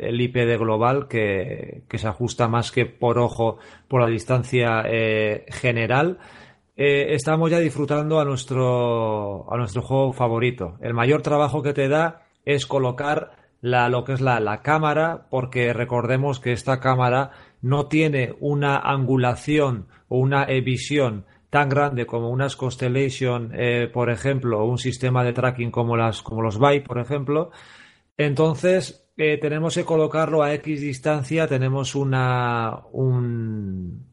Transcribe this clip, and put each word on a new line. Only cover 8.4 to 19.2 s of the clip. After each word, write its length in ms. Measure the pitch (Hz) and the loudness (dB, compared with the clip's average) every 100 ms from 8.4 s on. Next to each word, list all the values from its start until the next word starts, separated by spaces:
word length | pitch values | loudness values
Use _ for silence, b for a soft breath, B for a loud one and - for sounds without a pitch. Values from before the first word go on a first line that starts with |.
| - 127 127 123 120 117 110 107 101 98 - | -2 0 2 2 2 0 0 -2 -4 -8 -6
a 60 | 117 | -4
nuestro 260 | 117 95 | -4 -4
juego 300 | - 135 135 | -2 0 0
favorito. 680 | 123 120 113 123 123 85 85 | 0 0 0 0 -2 -8 -8
El 120 | 120 | -6
mayor 280 | 117 120 147 | 0 2 2
trabajo 420 | 151 147 147 151 | 2 2 2 0
que 80 | 143 | -2
te 160 | 139 135 | 0 2
da 380 | 151 165 - _ _ | 2 0 -4 _ _
es 220 | - 143 135 | -2 -2 0
colocar 640 | 139 127 127 147 151 - b b - | 0 0 -2 -2 -2 -4 b b -8
la, 260 | 120 123 120 | 0 2 2
lo 160 | 123 | 0
que 80 | 120 | -2
es 80 | 131 | 0
la, 220 | 131 117 | 0 2
la 200 | 104 107 | 0 -2
cámara, 680 | - 156 156 147 165 165 - | 0 2 2 2 0 -2 -6
porque 420 | 131 127 127 120 | -4 -2 0 0
recordemos 680 | 117 120 120 113 131 139 131 | 0 -2 -2 0 0 0 -2
que 100 | 123 | -2
esta 300 | 120 - 131 | -2 -2 0
cámara 500 | 131 127 123 127 139 B B B | 2 2 2 2 0 B B B
no 260 | 123 143 147 | -2 0 2
tiene 460 | 156 156 139 120 - | 2 2 2 -2 -4
una 360 | 143 143 143 139 | -2 0 0 0
angulación 1080 | - 139 127 131 | 0 0 2 2